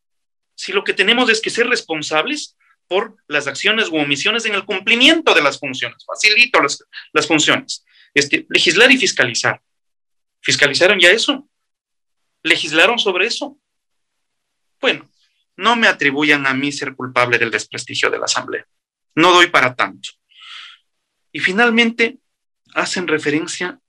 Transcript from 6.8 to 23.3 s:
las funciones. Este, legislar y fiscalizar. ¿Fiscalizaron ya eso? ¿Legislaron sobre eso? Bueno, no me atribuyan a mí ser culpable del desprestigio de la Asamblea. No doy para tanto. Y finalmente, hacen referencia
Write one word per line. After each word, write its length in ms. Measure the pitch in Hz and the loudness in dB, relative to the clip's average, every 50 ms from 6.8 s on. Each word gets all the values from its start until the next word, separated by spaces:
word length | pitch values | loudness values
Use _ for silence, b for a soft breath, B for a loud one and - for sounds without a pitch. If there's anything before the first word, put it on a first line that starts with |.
| - _ B B B B B | -12 _ B B B B B
las 140 | 156 151 | -2 0
funciones. 580 | - 165 151 - 151 127 - - - - - b b b b b b b | 0 0 0 2 2 0 0 -2 -8 -12 -12 b b b b b b b
Este, 320 | 143 143 143 - - - - | -2 -2 0 -2 -4 -4 -2
legislar 420 | - - - 175 156 190 240 269 | -2 0 0 2 4 4 6 6
y 60 | 277 | 6
fiscalizar. 640 | 254 - 170 - - 127 120 113 - - 117 107 - _ _ _ _ _ _ _ _ _ _ _ _ _ _ _ _ | 4 2 -2 0 0 0 0 0 -2 -2 -2 -2 -4 _ _ _ _ _ _ _ _ _ _ _ _ _ _ _ _
¿Fiscalizaron 580 | - - 131 131 147 139 135 135 170 190 208 185 | -4 -2 0 2 2 0 2 2 4 4 4 4
ya 120 | 170 175 | 4 4
eso? 380 | 202 226 - 302 269 277 - _ _ _ _ _ _ _ _ _ _ _ _ _ _ _ _ _ _ _ - | 4 4 2 -2 -2 -4 -6 _ _ _ _ _ _ _ _ _ _ _ _ _ _ _ _ _ _ _ -2
¿Legislaron 560 | 160 170 156 - 156 151 160 175 208 240 233 | -2 0 0 -2 -2 2 2 4 4 2 0
sobre 280 | - 202 180 180 196 | 0 -2 0 0 -2
eso? 320 | 233 - - 285 269 - _ _ _ _ _ _ _ _ _ _ _ _ _ _ _ _ _ _ _ _ _ _ _ _ - | -2 -4 -6 -8 -10 -12 _ _ _ _ _ _ _ _ _ _ _ _ _ _ _ _ _ _ _ _ _ _ _ _ -4
Bueno, 280 | - 226 165 143 - _ _ _ _ _ _ _ _ _ _ | -2 -2 -2 -2 -6 _ _ _ _ _ _ _ _ _ _
no 200 | - 190 226 240 | -2 2 2 2
me 100 | 233 226 | 4 4
atribuyan 600 | 196 - - 147 143 135 147 151 147 147 143 139 | 2 2 2 0 0 2 2 2 2 2 2 2
a 80 | 135 131 | 0 -2
mí 180 | 131 143 143 143 | 0 -2 -4 -4
ser 240 | - 147 131 131 | -6 -8 -10 -8
culpable 420 | - 127 127 123 123 123 120 120 113 | -10 -10 -4 0 0 2 2 2 0
del 120 | 120 113 | 0 0
desprestigio 600 | 107 104 - - - - - - 117 - - - | -2 -4 -6 -6 -12 -12 -12 -8 -6 -2 -2 -2
de 80 | - 107 | -2 -2
la 60 | 113 | -4
Asamblea. 420 | - - - - - - - - _ _ _ _ _ _ _ _ _ - | -4 -4 -4 -4 -6 -10 -10 -10 _ _ _ _ _ _ _ _ _ 0
No 180 | 147 165 180 175 | 2 4 4 6
doy 140 | 175 175 | 6 4
para 280 | 170 - 151 127 123 123 | 4 4 0 0 0 -2
tanto. 340 | - 110 92 - - - - - _ _ B B B B B B B B B B B B _ _ _ _ _ _ _ _ _ | -2 -4 -4 -6 -14 -18 -18 -18 _ _ B B B B B B B B B B B B _ _ _ _ _ _ _ _ _
Y 80 | - 147 | -10 -4
finalmente, 800 | 165 185 185 214 240 240 220 233 233 226 233 - 226 233 - - _ _ _ _ _ _ _ _ _ _ - | -4 -2 0 2 2 2 4 2 2 2 2 0 -2 -2 -2 -10 _ _ _ _ _ _ _ _ _ _ -6
hacen 320 | 156 175 - - 190 180 | -6 -4 -4 -4 -6 -2
referencia 720 | 160 156 147 - 147 | -2 -2 -2 0 -2